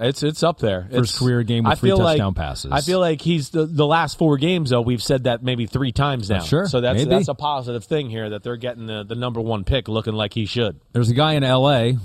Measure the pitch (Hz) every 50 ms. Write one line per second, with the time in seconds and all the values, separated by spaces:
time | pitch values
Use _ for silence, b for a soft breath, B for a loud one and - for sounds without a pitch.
0 | 113 131 139 - 147 151 151 - 160 165 170 - - 107 95 90 90 101 127 123
1 | 123 107 - - 127 127 123 120 117 107 120 117 117 139 151 - - 196 196 190
2 | 180 165 156 151 104 95 92 85 80 71 67 - - 135 139 143 139 165 185 185
3 | 180 170 160 139 - 165 175 160 131 - - 160 156 156 170 143 151 147 160 165
4 | 160 143 - - 170 156 147 135 143 170 185 175 156 123 127 120 117 120 123 113
5 | - - 143 127 120 127 117 117 123 127 127 120 117 - - 127 139 127 107 -
6 | 139 143 139 123 104 95 107 92 82 80 139 160 202 180 135 127 120 123 131 110
7 | 143 139 180 196 185 147 139 - 151 147 147 135 123 123 120 117 - - 160 151
8 | 143 120 110 113 110 107 107 104 - 120 120 113 120 123 120 117 113 110 110 107
9 | 104 101 113 120 123 123 117 117 110 113 113 101 92 - 135 127 - - 110 113
10 | 107 113 107 107 107 101 - 117 107 95 - 120 117 101 80 - _ _ - 117
11 | 120 113 120 135 151 156 156 147 135 127 131 131 131 143 143 120 113 120 127 120
12 | 95